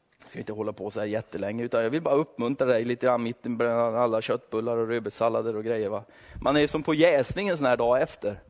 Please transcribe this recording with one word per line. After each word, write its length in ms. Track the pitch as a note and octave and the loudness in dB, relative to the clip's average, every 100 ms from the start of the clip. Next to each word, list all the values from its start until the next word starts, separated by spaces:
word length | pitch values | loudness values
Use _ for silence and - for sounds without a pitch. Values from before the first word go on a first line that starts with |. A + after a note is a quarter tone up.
| _ _ | _ _
Jag 80 | - | -18
ska 80 | - | -12
inte 140 | - | -10
hålla 200 | G#2+ G#2+ | -6 -6
på 180 | G#2+ G2 | -6 -8
så 100 | A2 | -6
här 60 | G#2+ | -4
jättelänge, 580 | G#2+ - F#2+ G2 A2+ A#2+ | -4 -6 -6 -6 -4 -2
utan 180 | A#2+ | 0
jag 80 | A2+ | 0
vill 120 | D3 | 0
bara 120 | D#3 C#3 | 2 2
uppmuntra 520 | D3 - A#2+ C#3 B2+ | 2 -4 -4 0 2
dig 180 | A#2+ A#2 | 2 2
lite 220 | A#2+ B2+ | 0 2
grann 160 | A#2+ | 2
mitt 200 | A#2 A#2+ | 0 -6
bland 540 | - A#2 A#2+ A#2 A#2 A2+ | -6 -2 0 2 2 2
alla 260 | B2 A2 | 2 0
köttbullar 540 | A2 B2 - A2 A#2 A#2 | 0 -2 -2 -4 -2 -2
och 120 | A2+ | 0
rödbetssallader 680 | A#2 G#2 - A#2 A2+ A2+ G#2+ | -2 -4 -2 0 0 -2 -4
och 80 | A2 | -2
grejer, 240 | A#2 G#2 | -2 -2
va? 160 | G#2+ - - - - | -4 -8 -20 -20 -4
Man 140 | B2 D3 | 0 2
är 100 | D3 | 2
som 160 | D#3+ | 0
på 120 | D3+ D#3 | -2 4
jäsning 540 | E3 D3 B2 F3 G3+ | 4 4 0 -2 -2
en 80 | E3+ | 0
sån 100 | C3+ | 2
här 100 | A#2+ | 2
dag 260 | A#2+ B2+ | 4 2
efter. 380 | D3 - G#2 G2 - | 0 -4 -8 -8 -14